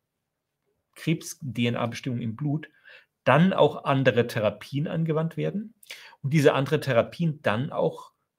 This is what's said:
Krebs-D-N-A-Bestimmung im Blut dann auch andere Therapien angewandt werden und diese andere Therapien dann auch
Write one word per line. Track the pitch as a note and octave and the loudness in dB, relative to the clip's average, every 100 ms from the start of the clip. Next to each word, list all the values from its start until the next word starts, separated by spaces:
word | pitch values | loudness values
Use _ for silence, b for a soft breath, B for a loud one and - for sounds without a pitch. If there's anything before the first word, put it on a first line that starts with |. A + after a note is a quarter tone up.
| _ _ _ _ _ _ _ _ _ - | _ _ _ _ _ _ _ _ _ -8
Krebs-D-N-A-Bestimmung | - E3 - - C3 A#2+ A#2+ B2 A#2+ A2+ - A#2+ | -4 -4 -4 -12 -10 -2 0 0 -4 -4 -6 -6
im | A#2 A2 | -6 -6
Blut | D3 D3 - B B B B _ - | -4 -4 -6 B B B B _ 2
dann | C3+ F#3 | 4 4
auch | F#3 D3 D3 - | 4 2 2 -2
andere | C3+ C3 A#2 A#2 | 2 2 2 0
Therapien | A#2+ G#2+ G2+ - C#3 D#3 | 0 -2 -2 -8 -6 -4
angewandt | E3 E3 D3+ E3 D#3 | -4 -2 -2 -4 -4
werden | D3+ F3+ A3 _ B B B B | -4 -4 -8 _ B B B B
und | C3+ | 0
diese | D#3 C#3+ | 4 6
andere | C3+ C3+ D3+ | 4 0 -2
Therapien | - A#2 A2 - E3+ D3 | 0 2 2 0 -2 -2
dann | - G#2+ D3 | -2 0 -2
auch | - D#3+ - - _ _ | -2 -2 -2 -16 _ _